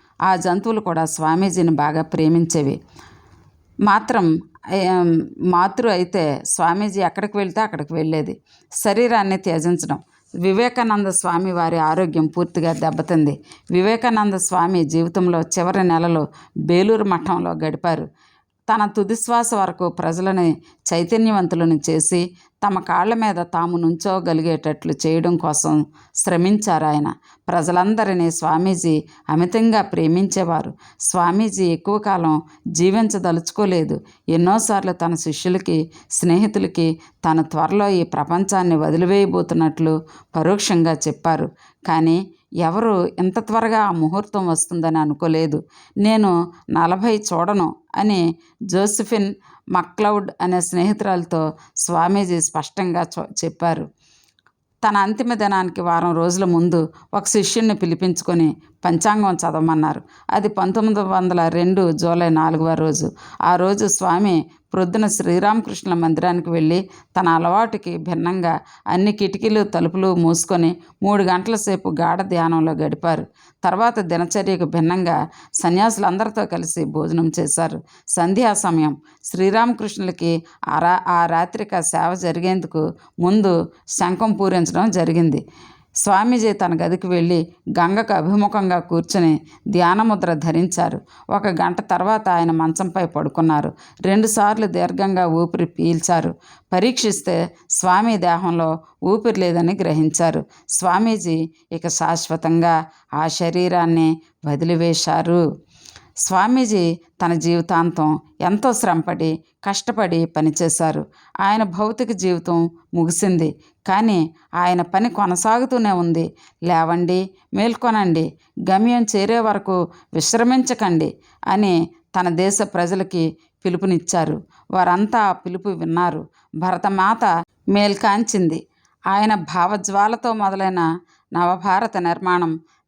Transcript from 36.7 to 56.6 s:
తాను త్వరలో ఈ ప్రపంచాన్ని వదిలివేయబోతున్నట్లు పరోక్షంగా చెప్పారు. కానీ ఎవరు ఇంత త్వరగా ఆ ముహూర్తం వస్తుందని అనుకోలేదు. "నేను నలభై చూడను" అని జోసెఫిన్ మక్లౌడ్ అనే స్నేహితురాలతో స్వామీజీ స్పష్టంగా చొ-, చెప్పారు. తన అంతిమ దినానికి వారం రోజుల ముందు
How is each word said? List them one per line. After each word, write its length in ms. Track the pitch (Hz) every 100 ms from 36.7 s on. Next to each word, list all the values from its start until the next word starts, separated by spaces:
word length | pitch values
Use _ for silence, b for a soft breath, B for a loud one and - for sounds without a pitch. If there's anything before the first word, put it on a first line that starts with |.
| - 165 160 B _
తాను 180 | 165 160
త్వరలో 460 | 160 156 160 202 202
ఈ 140 | 185
ప్రపంచాన్ని 760 | 170 - 143 170 190 196 180 160
వదిలివేయబోతున్నట్లు 1300 | 156 160 175 196 196 175 170 165 160 151 160 156 156 B B 160
పరోక్షంగా 560 | 160 196 - 175 165
చెప్పారు. 580 | 156 156 151 165 160 165 b b b -
కానీ 440 | 160 160 165 190 b b
ఎవరు 540 | 175 165 185 226 196 175
ఇంత 320 | - 185 185
త్వరగా 420 | 214 220 226 214
ఆ 100 | 208
ముహూర్తం 560 | 170 156 190 208 202 180
వస్తుందని 520 | 160 - 170 165 156
అనుకోలేదు. 680 | 151 147 170 160 160 147 - b b -
"నేను 560 | 208 220 202 170 175 B -
నలభై 480 | 160 165 185 233 214
చూడను" 580 | 208 165 175 208 165 - _ -
అని 400 | 208 196 165 165 b b
జోసెఫిన్ 720 | 196 180 202 202 214 220 196 202 b b -
మక్లౌడ్ 600 | 180 175 - 208 208 190 -
అనే 200 | 180 180
స్నేహితురాలతో 920 | 175 180 185 208 202 180 170 165 156 156 B -
స్వామీజీ 640 | - 170 175 202 185 175
స్పష్టంగా 680 | 156 160 147 - 185 170 170 -
చొ-, 80 | - -
చెప్పారు. 460 | 160 - 170 160 151 _ b b b b b _ _ _ 220
తన 80 | 202
అంతిమ 380 | 196 214 240
దినానికి 460 | 233 208 190 180 175
వారం 340 | 175 170 175
రోజుల 300 | 165 170 180
ముందు 440 | 190 170